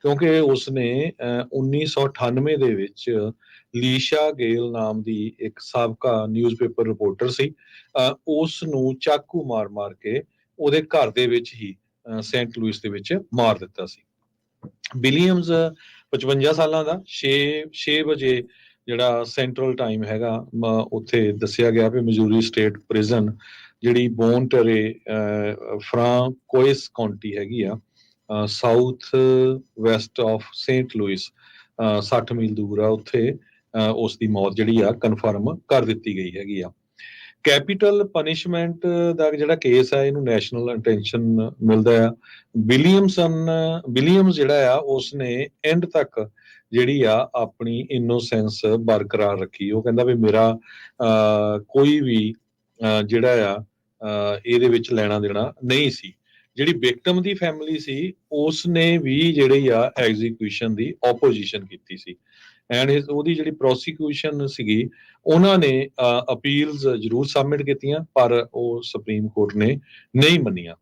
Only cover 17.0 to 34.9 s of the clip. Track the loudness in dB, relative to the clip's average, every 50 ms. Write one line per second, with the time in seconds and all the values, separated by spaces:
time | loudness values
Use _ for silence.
17 | -8 -14 -14 -6 -2 0 0 0 0 0 -2 -4 -8 -10 -14 -10 -4 -2 -2 0
18 | 0 0 -2 0 0 0 0 0 -2 -10 _ _ _ _ _ _ _ -8 -2 0
19 | 0 0 0 0 -4 -6 -4 -4 -4 -4 -2 -2 -2 -2 -2 -2 -2 -4 -2 -4
20 | -4 -4 -4 -4 -2 -2 -4 -4 -6 -8 -6 -4 -2 0 0 0 -2 -2 -6 -8
21 | -6 -2 0 2 2 2 0 -2 -6 -6 0 2 2 2 4 4 2 2 2 0
22 | 0 0 2 2 2 4 4 2 2 0 0 0 0 0 -2 -4 _ _ -2 0
23 | 0 2 2 0 0 0 -4 -8 -16 -20 -20 -20 -20 -20 _ _ 0 2 2 4
24 | 2 0 0 2 2 2 4 2 2 2 2 4 4 4 4 2 0 -2 -6 -10
25 | _ -6 -4 -4 -2 -2 -2 -2 -2 -4 -4 -6 -8 -10 -10 -10 -6 -4 -2 0
26 | 2 2 2 2 0 -2 -4 _ _ _ 2 4 4 4 4 0 -4 -14 _ -4
27 | -4 -4 -4 -8 -10 -8 -8 -8 -8 -6 -4 -4 -4 -4 -4 -8 _ _ _ _
28 | _ _ _ _ _ _ -4 -4 -4 -4 -4 -2 0 2 4 4 2 2 -2 -8
29 | -8 -2 0 2 4 4 4 4 4 2 0 -4 -8 _ _ -2 0 2 2 2
30 | -2 -6 _ -2 0 0 0 -2 -6 -12 -16 -10 -4 -2 0 0 0 -2 -4 -4
31 | -2 -2 -2 -6 -8 -14 _ _ _ _ _ -20 -20 _ _ -2 -2 0 0 0
32 | -2 0 -2 -2 -2 -2 -4 -2 -2 -2 -2 -4 -6 -4 -2 0 0 0 0 -2
33 | -4 -4 -2 0 0 0 -4 -6 _ _ _ _ _ _ -4 -2 0 0 0 -2
34 | -4 -4 -4 -4 -2 -2 0 0 0 0 0 0 0 2 2 4 2 2